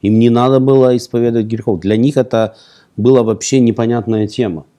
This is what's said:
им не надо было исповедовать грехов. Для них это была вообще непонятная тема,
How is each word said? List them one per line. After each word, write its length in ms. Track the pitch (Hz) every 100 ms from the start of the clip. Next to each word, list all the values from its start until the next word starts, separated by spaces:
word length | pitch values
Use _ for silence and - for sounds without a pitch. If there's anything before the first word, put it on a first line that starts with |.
им 180 | 101 110
не 100 | 117
надо 300 | 117 127 135
было 360 | 131 135 127 123
исповедовать 500 | - 120 117 117 107
грехов. 320 | 113 113 92
Для 160 | 92 110
них 200 | 127 143
это 380 | 127 113 110 - - _ _ -
была 260 | 113 131
вообще 360 | 113 107 - 135
непонятная 680 | 120 110 117 120 104 110 104
тема, 380 | 113 113 82 -